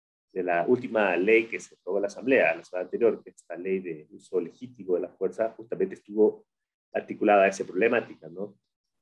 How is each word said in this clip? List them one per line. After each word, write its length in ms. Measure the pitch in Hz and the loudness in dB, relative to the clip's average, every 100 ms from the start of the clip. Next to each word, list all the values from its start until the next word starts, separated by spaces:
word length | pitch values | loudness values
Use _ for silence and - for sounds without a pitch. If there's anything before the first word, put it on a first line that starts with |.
| _ _ _ | _ _ _
de 120 | 95 | -6
la 220 | 90 85 85 | -2 0 2
última 520 | 123 123 110 101 87 | 0 0 0 2 2
ley 300 | 95 113 113 | 4 4 2
que 120 | 90 | -6
se 160 | - _ | -14 _
aprobó 220 | - 98 | -6 -4
en 60 | |
la 40 | 98 | -4
Asamblea, 480 | 101 110 127 80 82 | -6 2 4 4 0
la 80 | |
semana 220 | - 90 90 | -6 -10 -6
anterior, 360 | 101 113 - | 2 2 2
que 100 | - | -6
es 40 | - | -20
esta 220 | - 82 | -16 -10
ley 220 | 92 95 | -4 -4
de 280 | 90 80 78 | -6 -12 -14
uso 280 | 101 - 92 | -20 -6 -6
legítimo 560 | 85 - 127 - 92 87 | -6 -10 -20 -14 -4 -2
de 60 | |
la 80 | 90 | -2
fuerza, 400 | - 95 95 113 - | -6 -6 -2 -4 -6
justamente 380 | 113 85 95 - | -12 -4 -4 -4
estuvo 500 | - 104 107 - _ _ _ _ _ | -6 2 2 2 _ _ _ _ _
articulada 500 | - - - 104 101 | -8 -8 -2 4 6
a 40 | 98 | 4
esa 160 | 98 | 2
problemática, 640 | 90 90 113 120 - - 80 | -6 0 2 2 -2 -10 -18
¿no? 320 | 85 104 - _ _ _ _ | -12 -12 -14 _ _ _ _